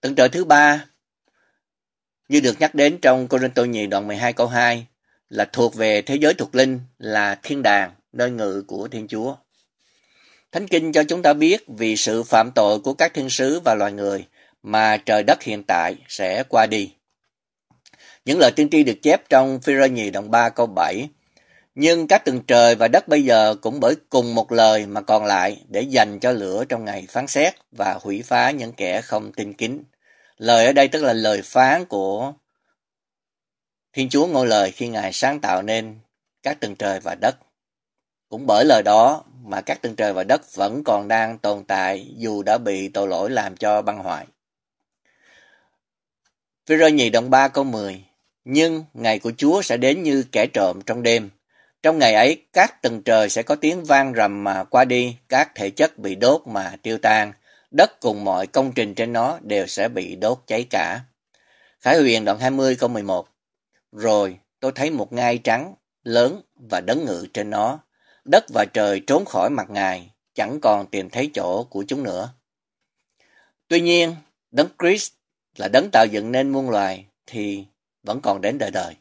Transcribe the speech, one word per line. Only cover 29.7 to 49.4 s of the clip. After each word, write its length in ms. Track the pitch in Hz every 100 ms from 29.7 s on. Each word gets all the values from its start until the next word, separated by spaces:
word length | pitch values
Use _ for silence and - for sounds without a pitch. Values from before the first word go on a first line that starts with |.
| 139 - _ _ _ _ _
Lời 280 | 110 117 117
ở 60 |
đây 160 | 139 139
tức 140 | 156
là 100 | 143
lời 300 | 113 110 101
phán 420 | 92 127 131 160
của 480 | 180 101 95 101 131 147 _ _ _ _ _ _ _ _ _ _ _ _ _ _ _
Thiên 160 | - 131
Chúa 180 | 143 170
Ngôi 200 | 147 127
Lời 240 | 107 95
khi 180 | - 120
Ngài 240 | 113 98
sáng 280 | - 135 147
tạo 220 | 101 92
nên 360 | 101 113 110 110 _ _ _ _
các 180 | 135 147
tầng 160 | 110 98
trời 240 | 104 95
và 140 | 82
đất. 220 | 87 107 - _ _ _ _ _ _ _ _ _
Cũng 180 | 110 135
bởi 180 | 107
lời 180 | 147 120
đó 420 | 101 107 120 151 - 127
mà 160 | 117 101
các 220 | 98 147
tầng 140 | 120 107
trời 160 | 107
và 120 | 92
đất 300 | 95 147 -
vẫn 300 | - 98 123
còn 240 | 147 104 104
đang 300 | 113 113 113
tồn 260 | 104 104
tại 440 | 98 98 95 95 101 -
dù 260 | 113 104
đã 160 | 98 113
bị 300 | 113 98 98
tội 200 | 101 98
lỗi 220 | 87 101
làm 260 | 127 101 92
cho 260 | 107 104
băng 160 | 104 104
hoại. 280 | 92 78 - _ _ _ _ _ _ _ _ _ _ _ _ _ _ _ _ _ _ _ _ _ _ _ -
Phi-rơ 220 | 156 156
nhì 220 | 151 117
đoạn 200 | 117 123
ba 180 | 131 135
câu 160 | -
mười: 400 | 139 113 101 95 98 _ _ _
"Nhưng 400 | - 139 165 160 156
ngày 240 | 120 117 110
của 140 | 117
Chúa 260 | 117